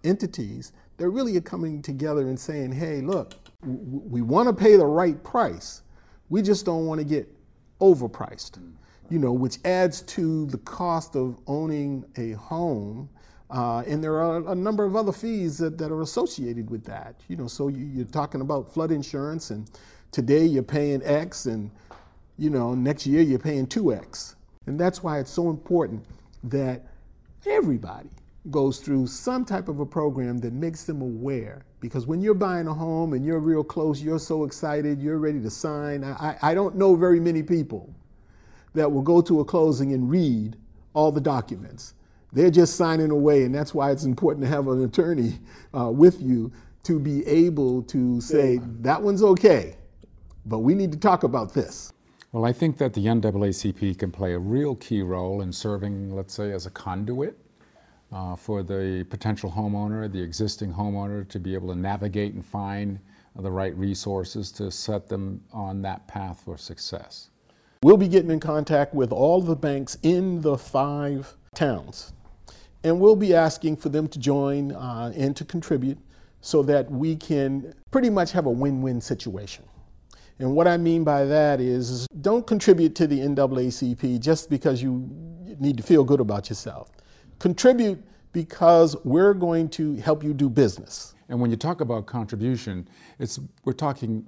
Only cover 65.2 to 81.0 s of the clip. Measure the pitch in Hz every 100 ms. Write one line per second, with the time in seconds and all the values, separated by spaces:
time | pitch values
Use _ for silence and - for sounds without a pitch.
65.2 | 98 98 - 110 98 98 98 92 - 104
66.2 | 95 90 - 82 - 85 - 87 - -
67.2 | - _ _ _ _ _ 139 202 190 185
68.2 | 170 160 156 151 143 151 147 143 123 -
69.2 | 143 185 175 151 147 139 135 - 156 180
70.2 | 190 175 151 135 - 135 143 147 143 139
71.2 | 135 - _ - 147 101 69 - - -
72.2 | - - - - - - 160 175 202 214
73.2 | 202 170 160 - 160 151 156 147 156 147
74.2 | 127 143 139 143 139 - 123 120 117 165
75.2 | 135 143 151 170 - 143 131 139 - -
76.2 | - _ - 160 135 147 131 131 160 160
77.2 | - 147 135 135 160 - - 269 247 202
78.2 | 170 180 139 120 143 131 131 120 - 120
79.2 | 120 95 101 - - - - - _ -
80.2 | - - 131 143 175 175 170 165